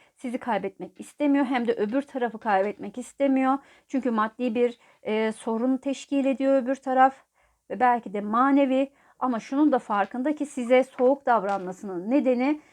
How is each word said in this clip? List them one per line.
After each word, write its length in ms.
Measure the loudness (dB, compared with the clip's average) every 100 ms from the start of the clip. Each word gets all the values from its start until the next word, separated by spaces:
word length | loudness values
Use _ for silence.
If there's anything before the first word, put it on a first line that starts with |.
| _ _
sizi 220 | -8 -8
kaybetmek 600 | -4 -4 -4 -10 -16 -16
istemiyor. 440 | -14 -4 0 2
Hem 220 | 2 0 -2
de 60 |
öbür 300 | -2 -2 -2
tarafı 360 | -4 -4 -6 -4
kaybetmek 600 | -2 0 0 -4 -12 -12
istemiyor. 600 | -12 -2 0 2 2 0 -4 _ _
Çünkü 220 | -4 -2
maddi 440 | -2 -2 -4 -4
bir, 240 | 0 -2 -2 _ _ -4
eee, 260 | -2 -2
sorun 440 | -4 -4 -2 0 -2
teşkil 480 | -2 -6 -4 -2
ediyor 380 | 0 0 2 2
öbür 140 | 0 -4
taraf 380 | 0 4 4 2 _ _ _ _ -12
ve 100 | 0
belki 320 | 2 2 -2
de 80 | -8
manevi. 720 | -2 2 4 4 4 2 0 _ _ -6
Ama 220 | -4 -4
şunun 320 | -4 2 4
da 60 | 2
farkında 560 | 0 -2 0 -2 -2
ki 120 | -2 -4
size 380 | -6 0 2
soğuk 420 | 2 2 2 2 2
davranmasının 840 | 0 0 -4 -6 -10 -10 -8 -2
nedeni 500 | 0 2 0 0 -2 -8